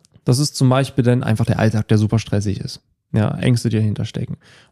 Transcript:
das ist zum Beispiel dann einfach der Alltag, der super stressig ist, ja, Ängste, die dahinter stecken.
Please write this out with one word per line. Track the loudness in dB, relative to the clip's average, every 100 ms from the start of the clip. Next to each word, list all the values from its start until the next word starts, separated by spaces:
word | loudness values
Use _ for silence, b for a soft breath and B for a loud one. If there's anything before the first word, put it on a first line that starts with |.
| _ _
das | 0 0
ist | 0
zum | 0 2
Beispiel | 2 0 0
dann | 2 2
einfach | 0 0 0
der | 2
Alltag, | 2 0 2
der | 2
super | 2 0
stressig | -2 -2 -2 -6
ist, | -8 -14 _ _ _
ja, | -2 0 0
Ängste, | 0 0 0
die | 0
dahinter | 0 -2
stecken. | -6 -8 -10 -12 b b b